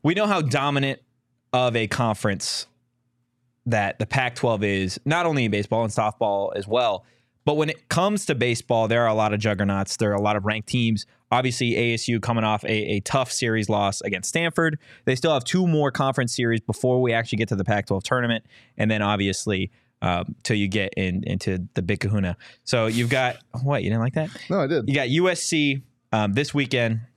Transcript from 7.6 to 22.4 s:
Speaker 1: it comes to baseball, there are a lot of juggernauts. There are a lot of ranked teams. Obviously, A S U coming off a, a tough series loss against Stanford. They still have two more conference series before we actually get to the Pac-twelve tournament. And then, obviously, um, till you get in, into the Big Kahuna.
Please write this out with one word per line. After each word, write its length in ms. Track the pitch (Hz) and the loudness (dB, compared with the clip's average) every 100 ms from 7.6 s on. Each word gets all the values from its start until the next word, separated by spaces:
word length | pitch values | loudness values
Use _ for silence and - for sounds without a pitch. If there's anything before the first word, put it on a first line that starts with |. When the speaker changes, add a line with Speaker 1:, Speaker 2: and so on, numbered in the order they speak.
| 151 | 0
Speaker 1:
it 200 | 147 _ | -4 _
comes 340 | 170 196 202 - | 0 2 0 -2
to 80 | |
baseball, 540 | 135 123 117 - 117 110 | 0 0 0 0 0 2
there 140 | 117 | 4
are 60 | 117 | 4
a 60 | |
lot 200 | 110 107 | 2 2
of 60 | 104 | 2
juggernauts. 560 | 107 98 101 98 98 - | 0 0 0 0 -2 0
There 120 | 107 | 0
are 40 | |
a 80 | 101 | 2
lot 140 | 104 104 | 2 0
of 100 | 104 | 0
ranked 220 | 107 - | -2 -2
teams. 360 | 127 117 107 - _ _ | 0 2 0 -4 _ _
Obviously, 460 | 120 127 123 120 110 | 2 2 0 0 2
A 160 | 117 | 0
S 140 | 117 - | 0 0
U 100 | 117 | 0
coming 260 | 110 117 | 0 0
off 200 | 110 107 | 2 0
a, 40 | - | 0
a 320 | 107 107 101 | -2 0 -2
tough 300 | - 135 123 | 0 0 0
series 380 | - 120 110 101 | -2 0 0 0
loss 320 | 104 101 98 | 0 0 -2
against 300 | 101 95 - | -6 -4 -2
Stanford. 480 | 165 170 160 160 156 - - | -2 0 0 0 -2 -12 -6
They 120 | - 127 | -4 0
still 160 | 165 | 2
have 100 | 143 | 0
two 220 | 123 180 180 | 0 0 2
more 240 | 151 143 | 2 2
conference 440 | - 135 135 120 | 0 0 0 -2
series 260 | - 117 113 | 0 0 0
before 420 | - 107 127 127 | -2 -2 2 2
we 100 | 127 | 2
actually 240 | 113 117 107 | 0 0 -2
get 100 | 113 | 0
to 60 | 98 | 0
the 80 | |
Pac-twelve 400 | 95 104 - 98 | 0 0 0 -4
tournament. 400 | - 127 120 113 _ - - - | 0 0 0 -2 _ -20 -20 -2
And 120 | 107 | 0
then, 120 | 107 | 2
obviously, 680 | 101 104 98 95 - 95 98 _ _ _ | 2 2 2 0 -2 -2 -4 _ _ _
um, 320 | 95 87 87 - | -2 0 -4 -10
till 140 | - 107 | -2 0
you 100 | 101 | 2
get 260 | 104 95 - | 0 -2 -2
in, 260 | 92 92 - | -2 -2 -4
into 400 | 95 - 92 92 | -4 -2 -4 -4
the 80 | - | -4
Big 180 | 90 101 | -2 -2
Kahuna. 360 | 101 104 92 87 | 0 0 -2 -4